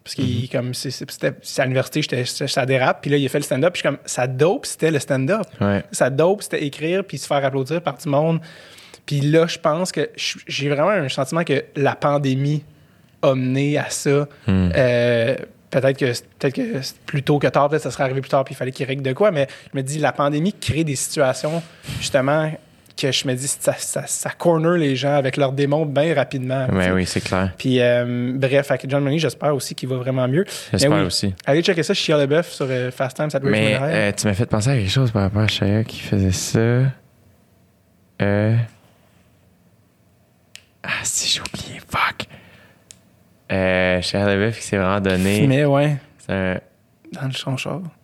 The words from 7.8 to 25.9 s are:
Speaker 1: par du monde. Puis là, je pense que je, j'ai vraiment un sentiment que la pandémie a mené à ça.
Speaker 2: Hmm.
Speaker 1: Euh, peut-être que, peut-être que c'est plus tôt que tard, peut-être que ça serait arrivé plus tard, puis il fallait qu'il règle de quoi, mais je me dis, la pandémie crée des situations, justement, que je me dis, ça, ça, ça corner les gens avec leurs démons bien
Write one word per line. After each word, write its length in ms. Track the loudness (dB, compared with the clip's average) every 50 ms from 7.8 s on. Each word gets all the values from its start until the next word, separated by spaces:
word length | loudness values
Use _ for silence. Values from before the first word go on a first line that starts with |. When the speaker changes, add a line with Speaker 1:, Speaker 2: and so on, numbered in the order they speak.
Speaker 1:
par 160 | -4 -4 -6 -6
du 100 | -4 0
monde. 320 | 0 2 2 2 0 -2 -4 -8 -20 -20 -20 -20 -20 -20 -20 -20 -20 -16 -8
Puis 160 | -4 -2 0
là, 260 | 2 4 4 4 4
je 120 | 2 0 -2
pense 340 | 0 0 0 0 -2 -4
que 160 | -2 -4 -4 -4 -4
je, 220 | -8 -8 -8 -8 -8 -10
j'ai 220 | -10 -6 -4 -2 0
vraiment 200 | 0 2 2 2
un 180 | 2 0 0 -2
sentiment 340 | -2 -4 -4 -2 -2 -2 0
que 200 | 0 0 -2 -2 -4 -4
la 180 | 0 0 0 0
pandémie 680 | 2 0 2 2 2 2 2 0 2 0 0 0 -2 -4 -8 -20 -20 _ _ _ _ _ _ _ 0
a 120 | 2 2 2
mené 420 | 2 2 0 0 0 2 2 0
à 140 | 0 -2 -4
ça. 380 | -6 -4 0 2 2 2 0 -2 -6 -8 -2
Speaker 2:
Hmm. 240 | 0 2 2 4 2 4
Speaker 1:
Euh, 600 | 4 4 4 4 4 2 2 2 2 2 0 0 -2 -4 -12 -18 _ _ -4
peut-être 280 | -2 2 2 2 2 2
que, 80 | 0 -2 -2 -2 -8 -14 _ -2
peut-être 160 | -2 -2 0
que 260 | -2 -4 -4 -4 -6
c'est 160 | -8 -8 -12 -14
plus 220 | -10 -4 -4 -2
tôt 160 | 0 2 2 2
que 100 | 2 2
tard, 200 | 4 4 2 4
peut-être 140 | 2 0
que 80 | -2 -2
ça 0 |
serait 140 | -4 -2 -2
arrivé 180 | -2 -2 -4
plus 80 | -4 0
tard, 140 | 2 2 2
puis 100 | 0 -4
il 20 |
fallait 160 | -8 -8 -6
qu'il 140 | -6 -6 -6
règle 160 | -4 -4 -4
de 100 | -2 -2
quoi, 180 | 0 2 2 2
mais 160 | 2 2 0 -2 -4 -14 -16 -8
je 40 | -6
me 60 | -6
dis, 160 | -6 -4 -4 0
la 140 | 0 0
pandémie 420 | 2 2 0 0 2 2 0 0 -2
crée 300 | -4 -4 -4 -2 -2 0
des 120 | -2 -2
situations, 640 | -4 -4 -4 0 0 2 2 0 -2 -2 -4 -4 -4 -6 -8 -18 -18 -14 -10 -10 -8
justement, 520 | -6 0 0 2 2 4 2 2 0 -2 -4 -8 _ _ _ _ _ -18 -8 -4
que 100 | -2 0
je 140 | 0 0 0
me 80 | -2 -2
dis, 140 | -2 -2 -6
ça, 260 | -6 -2 0 0 0 0
ça, 280 | -2 -6 -6 -6 -6
ça 240 | -6 -6 -6 -6 -8
corner 420 | -6 0 2 2 4 4 4 2 2
les 200 | 2 2 2 0
gens 180 | 0 0 0 0
avec 220 | 2 0 0 0
leurs 160 | 0 0 0
démons 340 | 2 0 0 2 2 0 0
bien 280 | 0